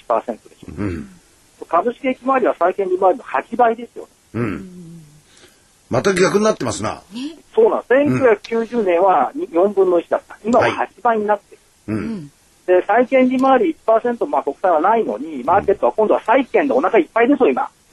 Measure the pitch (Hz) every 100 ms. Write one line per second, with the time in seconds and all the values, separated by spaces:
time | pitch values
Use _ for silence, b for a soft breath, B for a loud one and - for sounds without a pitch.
0 | - 113 - 110 - - - 80 101 85
1 | 71 - _ _ _ - 151 165 214 240
2 | 269 254 247 262 185 131 170 185 190 180
3 | 190 180 - - - 226 240 226 240 -
4 | 165 _ _ 104 113 - 190 180 165 170
5 | 151 151 _ b b b b _ - 120
6 | 202 185 185 180 214 214 127 104 104 80
7 | - 208 277 330 _ - 220 131 - 254
8 | 294 254 254 214 - 226 226 240 196 170
9 | 190 170 123 135 175 165 196 196 190 170
10 | 160 107 - - 214 240 120 202 - _
11 | 240 226 208 208 _ - _ _ - 214
12 | 208 214 143 _ _ _ - 180 - 214
13 | 247 269 254 254 262 262 190 156 - 220
14 | 240 233 156 147 135 - 190 160 180 233
15 | 180 107 151 147 131 190 202 190 120 -
16 | 214 123 - - 262 208 147 120 170 220
17 | 156 - 240 277 190 180 - _ _